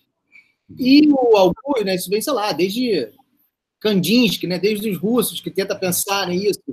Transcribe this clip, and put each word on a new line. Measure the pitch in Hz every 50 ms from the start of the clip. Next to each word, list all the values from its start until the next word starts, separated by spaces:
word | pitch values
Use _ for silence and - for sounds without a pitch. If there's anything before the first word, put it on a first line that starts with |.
| _ _ _ _ _ _ _ - _ _ _ _ _ - - -
E | 269 254 269 294 302 302
o | 285 262 247 240 220
Augusto, | 202 185 180 180 - - - 294 - 202
né, | 190 185
isso | 180 - 180
vem, | 196 220
sei | 214 311
lá, | 285 214 208 214
desde | 160 143 175 196 196 240 254 240 202 151 120 - _ _ _ _ _ _ _ _ _ _ _ _ _ _
Kandinsky, | - 214 208 190 143 165 226 247 247 190 - - -
né, | 170 180 175
desde | 180 214 220 202 208 226
os | 185
russos | 147 165 214 240 247 208 - 170 -
que | - 170
tenta | - 190 196 196 -
pensar | - 190 180 175 - - 196 196 196 190 175
nisso. | 180 180 202 208 - - - -